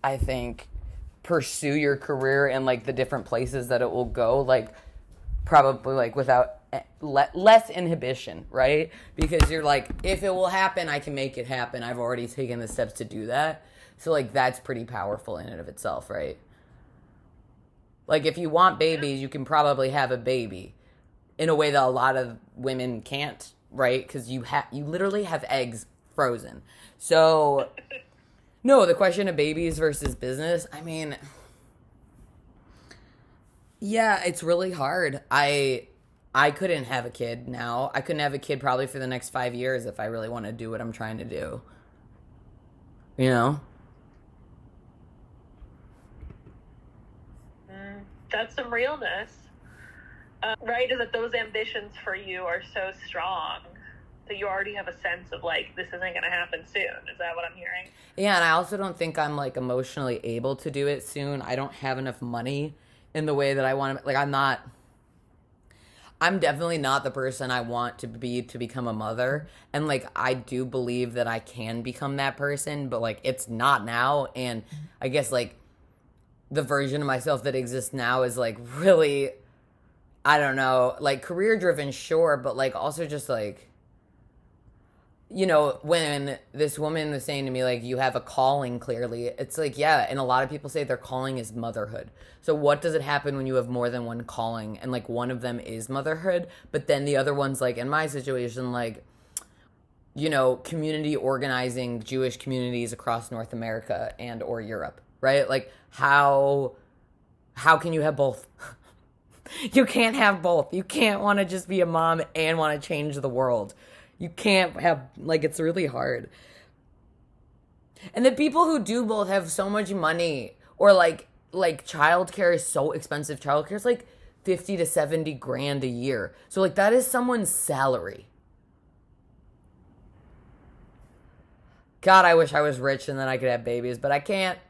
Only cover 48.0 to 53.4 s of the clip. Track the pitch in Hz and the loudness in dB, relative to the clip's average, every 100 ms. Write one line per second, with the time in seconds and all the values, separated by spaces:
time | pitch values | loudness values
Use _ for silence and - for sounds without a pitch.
48 | 202 - - 214 226 - 240 233 262 302 | -18 -20 -6 -4 -4 -8 -4 -2 -2 -2
49 | 202 185 220 - - - - - - - | -6 -6 -10 -16 -20 -20 -20 -20 -20 -20
50 | - - - - 220 220 226 240 254 254 | -20 -20 -20 -8 -6 -4 -4 -2 0 -2
51 | 233 233 226 233 220 214 226 226 208 - | -2 -4 -2 -4 -4 -6 -4 -8 -10 -12
52 | - 190 196 185 180 175 - 208 190 185 | -10 -8 -8 -8 -6 -6 -6 -8 -8 -10
53 | - 175 175 185 | -12 -8 -4 -4